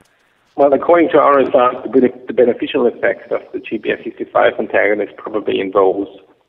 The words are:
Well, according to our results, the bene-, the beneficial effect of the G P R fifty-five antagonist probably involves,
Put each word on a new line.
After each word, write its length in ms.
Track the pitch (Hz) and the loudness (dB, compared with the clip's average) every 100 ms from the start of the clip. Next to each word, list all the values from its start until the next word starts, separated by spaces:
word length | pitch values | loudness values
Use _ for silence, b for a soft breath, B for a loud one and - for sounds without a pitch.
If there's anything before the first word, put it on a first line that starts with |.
| _ _ _ _ _ - | _ _ _ _ _ 0
Well, 160 | 143 | 2
according 380 | 135 - 175 147 | 2 2 2 4
to 80 | 151 | 4
our 160 | 135 143 | 4 2
results, 440 | 127 139 123 127 | 2 2 2 0
the 60 | 113 | -2
bene-, 360 | 127 123 - - | 0 0 -2 -6
the 60 | |
beneficial 540 | 120 120 113 147 139 120 | 2 2 2 -4 0 -2
effect 440 | - 107 - - | 0 -4 -4 -8
of 100 | 113 - | -10 -8
the 80 | - | -14
G 180 | - 113 | -10 -8
P 140 | 107 | -6
R 60 | 104 | -6
fifty-five 560 | 117 - 110 104 107 - | -8 -12 -4 0 0 -2
antagonist 600 | 110 101 101 107 101 - | -4 0 0 -2 -4 -10
probably 420 | - 104 101 107 | -10 -8 -4 -4
involves, 500 | 98 101 95 98 98 - _ _ | -2 2 2 0 -6 -12 _ _